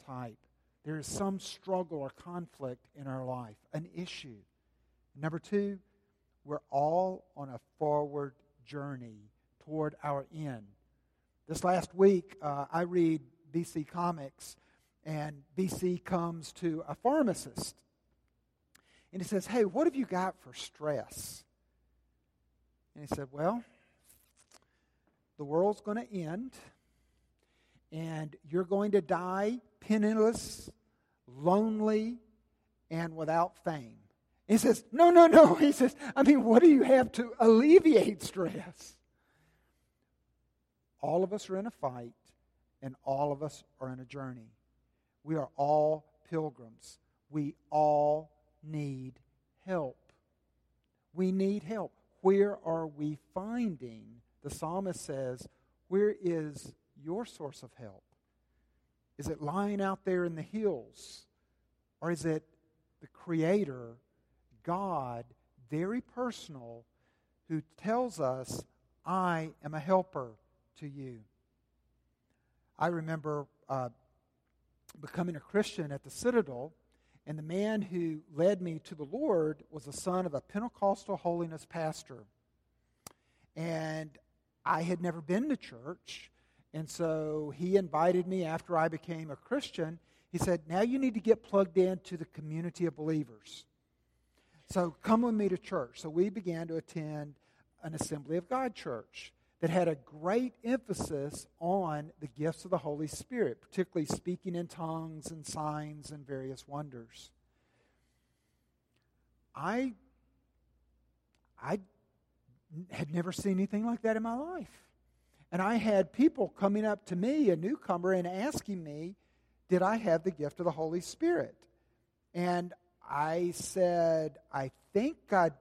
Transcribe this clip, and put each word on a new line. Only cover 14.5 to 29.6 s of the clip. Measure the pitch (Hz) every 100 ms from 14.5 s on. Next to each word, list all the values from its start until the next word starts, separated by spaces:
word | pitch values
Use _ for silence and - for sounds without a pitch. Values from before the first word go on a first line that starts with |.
| - _ _ _ _ 156
and | 151 151 143 - -
B | 185
C | 170 180 180
comes | - 180 170 170 147
to | - 175 156 156
a | 143
pharmacist. | 240 311 240 - 139 - - - _ _ _ _ _ _ _ _ _ _ _ _ _
And | 185
he | 170
says, | 196 185
"Hey, | 240 208
what | 208 330
have | 269
you | 240
got | 180 185 -
for | 127 -
stress?" | - - 151 135 - - - - - _ _ _ _ _ _ _ _ _ _ _ _ _ _ 156
And | 147
he | -
said, | 135
"Well, | 143 165 240 - _ _ _ _ _ _ _ _ - _ _ _ _ _ _ _ -
the |
world's | 143 160 196 208
gonna | 214 214 240
end, | 196 156 190 254 - - _ _ _ _ _ _ _ _ _ _ _ _
and | 160 160 160 156 - 147
you're | 170
going | 175 196 214
to | 196
die | 160 170 180 190 208 247